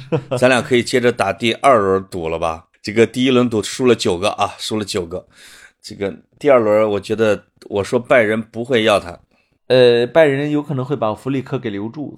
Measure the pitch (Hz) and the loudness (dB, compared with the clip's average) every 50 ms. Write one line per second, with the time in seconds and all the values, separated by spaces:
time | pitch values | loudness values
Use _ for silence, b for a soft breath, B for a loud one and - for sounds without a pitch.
0 | - - 165 135 - - 131 123 127 131 127 117 - - 127 120 117 - - 123 | -6 -4 -6 -6 -4 -4 -2 0 2 2 2 2 0 0 0 0 0 0 -2 0
1 | 120 123 117 - 104 98 95 - 120 113 107 - - 139 127 110 98 95 95 95 | 0 0 0 0 -2 -4 -2 -2 -4 -4 -4 0 2 4 4 4 4 2 0 -2
2 | 95 - - 90 80 80 82 82 85 82 80 82 _ _ _ _ - 110 101 117 | -2 -6 -10 -8 -6 -6 -4 -4 -4 -6 -6 -8 _ _ _ _ -10 -4 2 2
3 | 113 107 - 123 127 135 127 123 123 120 113 104 98 - - - 131 123 113 - | 2 2 2 0 0 2 4 2 2 2 0 -2 -4 -4 -6 0 2 2 2 2
4 | - 107 90 85 98 104 - - 101 95 - - - - 113 107 101 95 - 101 | 0 -2 -2 -2 -2 -4 -2 -2 -4 -6 -6 -10 -10 -8 -6 -6 -6 -6 -6 -8
5 | 85 82 90 90 - B B B B B B B B B B _ - - 107 98 | -8 -8 -10 -12 -14 B B B B B B B B B B _ -20 -18 -10 -8
6 | 98 95 78 - _ _ _ - - 143 131 120 110 104 104 107 110 107 101 101 | -8 -8 -8 -10 _ _ _ -2 2 4 4 4 4 4 2 2 2 0 -2 -4
7 | 95 - 107 104 113 107 101 95 _ _ _ _ - - 104 101 95 - 135 120 | -4 -4 -2 0 2 0 0 -2 _ _ _ _ -14 -6 -6 -4 -4 -2 -2 -4
8 | 117 - 143 123 110 104 110 113 107 _ - 110 120 127 135 113 107 110 104 92 | 0 2 2 4 4 2 0 -4 -6 _ -10 -10 -6 -2 0 2 2 2 2 2
9 | 87 87 85 - _ _ _ _ _ _ _ _ _ - 123 131 123 120 120 117 | 0 -6 -18 -20 _ _ _ _ _ _ _ _ _ 0 4 6 6 6 4 2
10 | 120 127 - 165 160 143 135 139 147 147 147 147 147 - 143 127 127 131 147 117 | 0 2 4 4 4 4 2 0 -2 -2 -2 -4 -4 -4 -6 -6 -4 -4 -4 -4
11 | 113 107 107 - - 131 139 131 120 - 135 123 127 110 98 98 104 113 120 151 | -2 -4 -4 -6 -6 -4 -4 -4 -4 -6 -8 -6 -6 -6 -8 -8 -8 -10 -10 -12
12 | 139 - - | -12 -12 -14